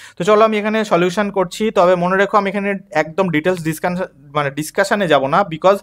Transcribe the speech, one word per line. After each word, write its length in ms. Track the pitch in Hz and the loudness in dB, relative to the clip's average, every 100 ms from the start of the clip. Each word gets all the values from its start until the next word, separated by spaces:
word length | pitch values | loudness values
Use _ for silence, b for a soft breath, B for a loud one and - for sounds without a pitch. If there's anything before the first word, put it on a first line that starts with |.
| B - | B -4
তো 80 | |
চলো 200 | 185 208 | 2 4
আমি 140 | 220 214 | 4 0
এখানে 260 | 214 220 | -2 -4
সলিউশন 460 | 214 175 180 185 202 | 0 0 0 -2 -2
করছি। 400 | 196 180 - 220 | -2 -4 -4 -2
তবে 240 | 202 175 | 2 4
মনে 220 | 180 175 190 | 4 2 0
রেখো 200 | 196 208 | 2 0
আমি 120 | 196 | 0
এখানে 240 | 202 202 196 - | -2 -4 -6 -4
একদম 380 | 156 156 160 190 | -4 -2 -2 -2
ডিটেলস 340 | 151 185 185 | 0 0 -2
ডিসকাশন, 440 | 160 160 180 180 180 135 143 | -4 -4 -4 -6 -8 _ -8
মানে 160 | 147 139 | -4 -4
ডিসকাশনে 580 | 143 151 - 196 208 180 | -6 -4 -2 0 0 2
যাব 180 | 143 135 | 2 4
না, 160 | 170 | 0
because 360 | 196 160 185 202 | 0 0 2 2